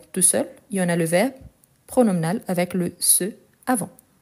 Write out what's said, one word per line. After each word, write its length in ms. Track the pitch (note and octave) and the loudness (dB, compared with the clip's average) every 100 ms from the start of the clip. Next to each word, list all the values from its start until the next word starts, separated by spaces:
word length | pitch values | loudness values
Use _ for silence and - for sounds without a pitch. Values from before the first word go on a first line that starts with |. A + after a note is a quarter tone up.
| - | -10
tout 100 | F#3+ | -2
seul, 260 | F3+ G#3 D4+ - - | 0 2 -2 -8 -10
et 100 | G3 | -4
on 80 | F3+ | 0
a 80 | E3+ | 0
le 80 | |
verbe « 300 | E3 F3 B3+ C4 - _ _ _ - | 2 2 0 -4 -20 _ _ _ -6
pronominal » 540 | - A#3 F3+ D#3+ G3+ - | 2 2 2 -2 -4 -4
avec 240 | F3 F3+ | -2 -2
le « 220 | F#3 F3 - | -2 -4 -2
se » 340 | - - F#3 - _ _ - | 0 0 0 -8 _ _ -2
avant. 240 | B3 E3+ - _ _ | -2 -2 -14 _ _